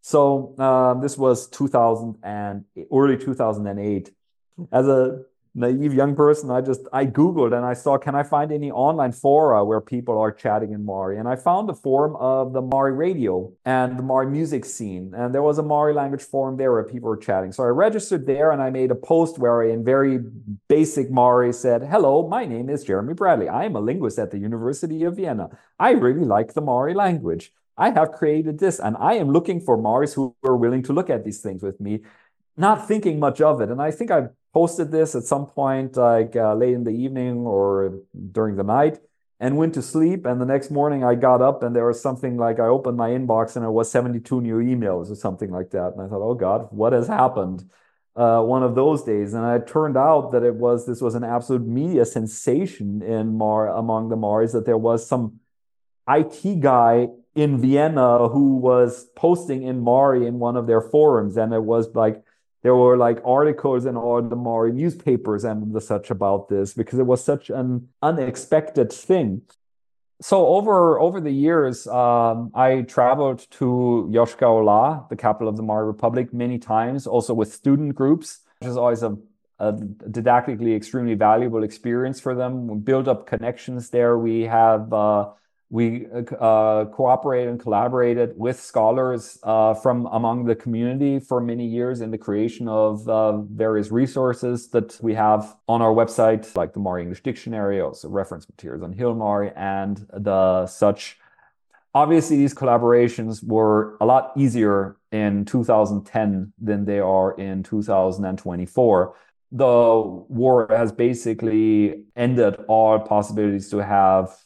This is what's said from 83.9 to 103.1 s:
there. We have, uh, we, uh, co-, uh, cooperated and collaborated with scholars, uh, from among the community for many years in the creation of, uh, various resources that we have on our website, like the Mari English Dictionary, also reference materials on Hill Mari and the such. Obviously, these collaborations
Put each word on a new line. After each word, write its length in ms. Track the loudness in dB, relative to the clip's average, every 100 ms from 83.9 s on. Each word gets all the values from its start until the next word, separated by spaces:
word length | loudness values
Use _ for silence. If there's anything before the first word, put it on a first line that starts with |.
there. 260 | 2 4 2
We 260 | 2 -2
have, 500 | 0 4 4 4 0
uh, 380 | 0 2 2 0 -8 _ _ _
we, 340 | -2 -2 -2 -8
uh, 60 | -10
co-, 160 | -10 0
uh, 480 | 2 4 4 2 -2
cooperated 540 | -2 2 2 2 -2 -2
and 100 | -6
collaborated 760 | -2 0 0 2 2 2 -2 -2
with 240 | -6 -6
scholars, 800 | -4 0 2 2 -2 -4 -8 -12
uh, 300 | -2 2 2
from 320 | 2 0 0 -2
among 320 | -2 -2 -2
the 100 | -2
community 640 | -2 -2 -4 -4 -2 -2 -2
for 220 | -2 -4
many 240 | -4 -6
years 380 | -6 -4 -4 -4
in 80 | -8
the 80 | -8
creation 500 | -4 -2 -2 -4 -4
of, 400 | 0 0 0 -2
uh, 300 | 0 2 0
various 520 | -6 -4 0 0 0
resources 800 | 0 0 0 -2 -2 -4 -6 -2
that 300 | -2 -2 -6
we 140 | -4
have 420 | 0 2 2 0 -14 -2
on 120 | 2
our 140 | 4
website, 600 | 4 2 2 2 2 -4
like 200 | -6 -6
the 40 | -6
Mari 220 | -6 -6
English 220 | -8 -10
Dictionary, 580 | -10 -10 -10 -4 -2 -2
also 300 | -4 -8 -8
reference 360 | -6 -6 -12 -18
materials 320 | -18 -14 -12
on 100 | -12
Hill 220 | -4 -4
Mari 360 | -2 -2 -2 -2 -6
and 500 | -6 -4 -4 -8 -10
the 540 | -8 0 2 4 2 -2
such. 520 | 0 0 0 -8 -18 _ _ _ _ _ _ _
Obviously, 420 | 2 4 4 4 2
these 160 | 2
collaborations 880 | 0 2 2 4 4 4